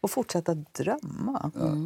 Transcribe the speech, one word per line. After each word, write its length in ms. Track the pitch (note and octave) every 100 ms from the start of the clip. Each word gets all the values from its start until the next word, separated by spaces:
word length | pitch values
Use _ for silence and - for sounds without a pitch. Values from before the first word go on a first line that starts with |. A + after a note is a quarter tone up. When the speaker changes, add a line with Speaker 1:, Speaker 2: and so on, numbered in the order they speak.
Speaker 1:
Och 100 | G3+
fortsätta 440 | - A#3 F3+ E3
drömma. 960 | D#3+ D3 - D3 B3+ E3 - A3+ C#4 D3+
Speaker 2:
Ja. 100 | - D#3+ D3+